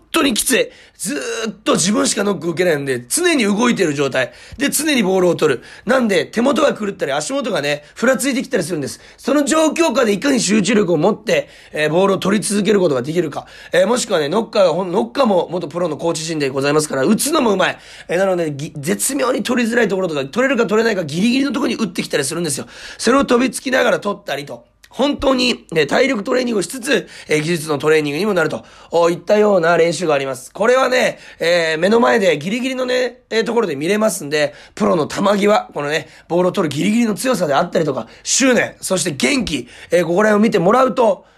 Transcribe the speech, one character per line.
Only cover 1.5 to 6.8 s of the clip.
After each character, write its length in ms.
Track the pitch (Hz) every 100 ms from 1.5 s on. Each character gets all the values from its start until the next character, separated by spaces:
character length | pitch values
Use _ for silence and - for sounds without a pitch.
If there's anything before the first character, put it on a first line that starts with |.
っ 40 | -
と 100 | -
自 180 | 226 165
分 160 | 240 269
し 80 | 226
か 80 |
ノ 120 | 202 180
ッ 40 |
ク 80 | 170
受 160 | 156
け 60 | 180
な 80 | 147
い 40 |
ん 40 | 139
で、 180 | 123 120
常 260 | - 359 302
に 80 |
動 260 | 202 208 240
い 60 | 185
て 80 |
る 100 | 165
状 160 | 143 139
態。 220 | 131 123 - - -
で、 120 | 277
常 260 | - 311 262
に 80 |
ボ 140 | 185 190
ー 40 |
ル 60 | 180
を 80 | 156
取 200 | 180 -
る。 80 | - - -
な 140 | 262
ん 80 | 233
で、 200 | 175 127
手 120 | 214
元 220 | 247 285
が 120 | 285
狂 160 | 208